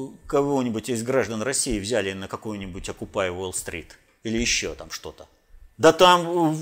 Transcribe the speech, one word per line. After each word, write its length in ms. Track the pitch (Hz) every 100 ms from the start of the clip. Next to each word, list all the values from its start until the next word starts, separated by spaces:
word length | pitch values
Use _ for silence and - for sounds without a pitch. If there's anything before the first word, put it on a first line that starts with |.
| 135 - -
кого-нибудь 600 | 143 143 139 123 110 107
из 140 | 117
граждан 400 | 117 131 101 110
России 380 | 110 139 - 107
взяли 320 | 98 117 98
на 160 | 95 98
какую-нибудь 600 | 123 110 104 95 92 -
Occupy 460 | 101 104 107 92 90
Wall 140 | 95
Street 380 | - - 110 - - _ _
или 160 | 113 113
еще 380 | 117 - 90 76
там 160 | 80
что-то? 340 | - 80 - - _ _ - - -
Да 140 | 156
там, 600 | 160 180 175 170 175 160
э, 40 | 156